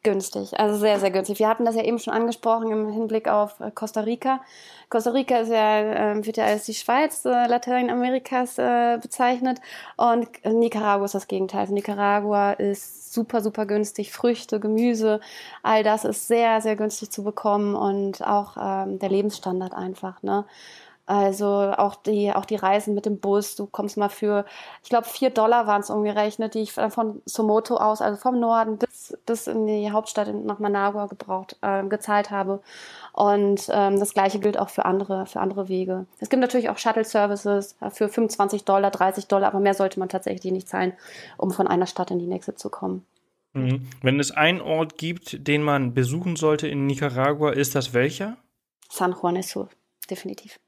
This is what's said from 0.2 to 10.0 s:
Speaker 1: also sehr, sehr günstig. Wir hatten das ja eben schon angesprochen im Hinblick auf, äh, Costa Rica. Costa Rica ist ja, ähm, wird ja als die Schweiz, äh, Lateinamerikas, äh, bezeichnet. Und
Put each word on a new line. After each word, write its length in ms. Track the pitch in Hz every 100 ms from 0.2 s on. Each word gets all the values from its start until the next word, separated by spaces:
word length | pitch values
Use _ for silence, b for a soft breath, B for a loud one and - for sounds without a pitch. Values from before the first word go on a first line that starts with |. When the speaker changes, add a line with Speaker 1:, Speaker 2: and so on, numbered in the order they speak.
| 190 208 196 -
Speaker 1:
also 200 | 214 208
sehr, 200 | 214 208
sehr 120 | 196
günstig. 280 | 190 190 202
Wir 80 | 214
hatten 180 | 226 233
das 100 | 226
ja 60 |
eben 140 | 220 233
schon 160 | 233
angesprochen 580 | 220 233 233 233 226 226
im 160 | 214 214
Hinblick 380 | 214 226 220 220
auf, 320 | 208 208 -
äh, 100 | 214
Costa 300 | - 220 -
Rica. 400 | 214 240 262 262 B B B B B
Costa 220 | 226 233
Rica 260 | 247 262 247
ist 100 | 226
ja, 300 | 226 214 214 214 - 208
ähm, 120 | 208
wird 140 | 208 220
ja 80 | 214
als 180 | 208
die 80 | -
Schweiz, 500 | 214 - 247 247 - 247
äh, 200 | 247 240
Lateinamerikas, 1080 | 240 240 254 247 247 247 262 254 254 247 -
äh, 420 | 247 240 240 240
bezeichnet. 580 | - - 247 247 254 254 B B B
Und 280 | -